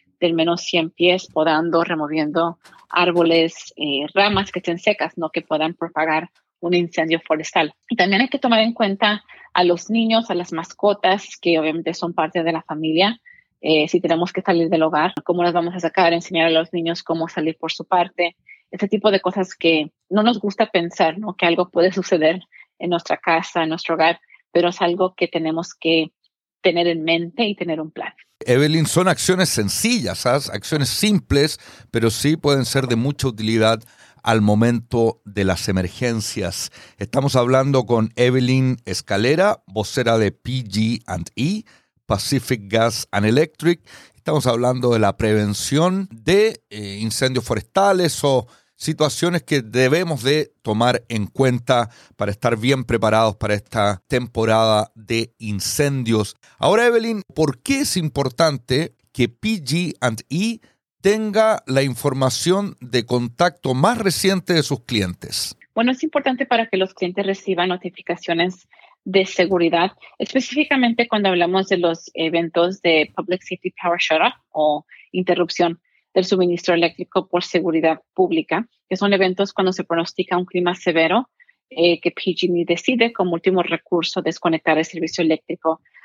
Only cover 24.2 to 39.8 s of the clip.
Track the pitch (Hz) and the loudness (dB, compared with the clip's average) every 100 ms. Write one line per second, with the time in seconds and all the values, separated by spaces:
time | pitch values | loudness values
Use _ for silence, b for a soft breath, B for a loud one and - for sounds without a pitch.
24.2 | b b _ 170 175 175 175 175 185 - | b b _ 0 0 0 -2 0 -2 -2
25.2 | 170 160 160 160 175 - 165 165 156 _ | -4 -2 -2 -4 -6 -6 0 0 0 _
26.2 | _ _ _ _ 185 170 175 165 160 170 | _ _ _ _ 0 2 0 0 0 -2
27.2 | 170 - 220 202 160 160 160 - 170 _ | -2 -4 -4 -2 -6 -6 -8 -10 -14 _
28.2 | _ - - 127 151 160 151 175 185 - | _ -10 0 2 4 2 2 2 2 0
29.2 | - 185 151 - 101 - 226 247 104 90 | 0 2 0 0 -2 0 0 0 -2 -2
30.2 | 123 139 135 98 - 156 131 - 214 196 | 0 0 -2 -10 -4 -2 -2 0 2 2
31.2 | - 139 151 - B B B 117 113 - | 2 2 2 -2 B B B 0 0 0
32.2 | 147 156 147 139 120 139 131 113 131 143 | 0 0 2 0 0 -2 0 0 0 -2
33.2 | 131 107 110 113 110 113 - b b b | -4 -2 0 2 4 2 -4 b b b
34.2 | 117 110 104 107 117 120 117 120 113 - | 0 4 4 4 4 2 -2 0 0 -2
35.2 | 104 101 95 90 - 92 90 - 123 113 | -8 -2 0 0 -2 -2 -2 -4 -4 -2
36.2 | - 110 87 - - B B B 101 143 | -6 -6 -6 -6 -12 B B B -4 -2
37.2 | 135 131 120 131 135 135 107 117 110 - | 0 2 2 2 4 0 2 0 0 2
38.2 | 123 127 123 131 131 117 - 92 - 101 | 2 2 2 2 2 -2 -6 -8 -4 0
39.2 | 120 160 196 - _ 104 | 2 2 2 -2 _ -6